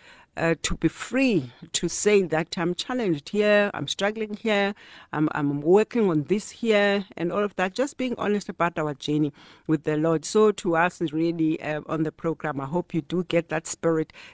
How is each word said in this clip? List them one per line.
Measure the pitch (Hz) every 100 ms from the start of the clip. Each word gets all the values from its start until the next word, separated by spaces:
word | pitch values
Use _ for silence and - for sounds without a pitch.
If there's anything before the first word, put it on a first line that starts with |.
| - - _ -
uh, | 165 160
to | - 170
be | 160
free | - - 247 262 185 123 - -
to | - 170
say | - 208 208
that | 175 156 147 -
I'm | 170
challenged | 175 - 254 208 147 -
here, | 208 208 208 202
I'm | - 143
struggling | - 202 220 214
here, | 208 220 202 196 208 - - -
I'm, | 147 156
I'm | - 147 143
working | 151 202 220 240 202
on | 156
this | 143 208 -
here, | - 233 208 202 202 190 -
and | 165
all | 202
of | 208 -
that, | 185
just | 185 285 -
being | 254 220
honest | 202 208 -
about | - 170 170
our | 151
journey | 143 - 151 151 - - - -
with | 156
the | 156 151
Lord. | 165 160 -
So | 214 214
to | 202 190 165
us | 175 -
is | 165
really, | 156 165 170 156 160
uh, | 151 151 147
on | 156
the | 156
program, | - 165 156 156 139
I | 135
hope | 175 -
you | 170
do | - 175
get | 175 170 165
that | 160 -
spirit, | - 165 160 156 - -